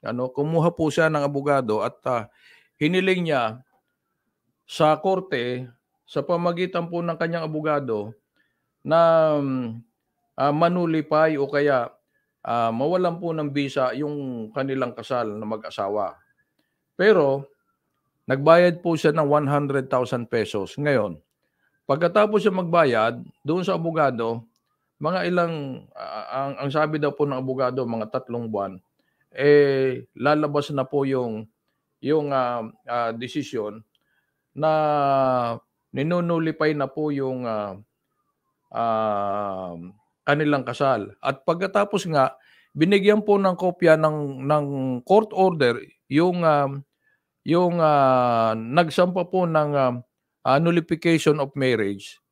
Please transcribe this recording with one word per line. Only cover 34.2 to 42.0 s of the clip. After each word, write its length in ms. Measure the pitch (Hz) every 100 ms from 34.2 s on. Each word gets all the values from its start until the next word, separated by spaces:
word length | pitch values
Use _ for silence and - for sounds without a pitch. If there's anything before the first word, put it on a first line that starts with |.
| _ _ _
na 180 | - 156 156 151 147 139 135 131 127 120 117 _ _ _ 131
ninunulipay 800 | 147 175 170 170 160 160 156 151
na 100 | 139
po 240 | - 151 143
yung, 320 | 131 131 123
ah, 320 | 110 104 95 104 _ _ _ _ _ _ _ _ -
ah, 1000 | 117 110 110 104 101 101 101 95 92 85 87 98 _ _ -
kanilang 400 | 147 151 143 117
kasal. 480 | 120 139 123 98 101
At 180 | - 135 -
pagkatapos 580 | 170 190 208 202 208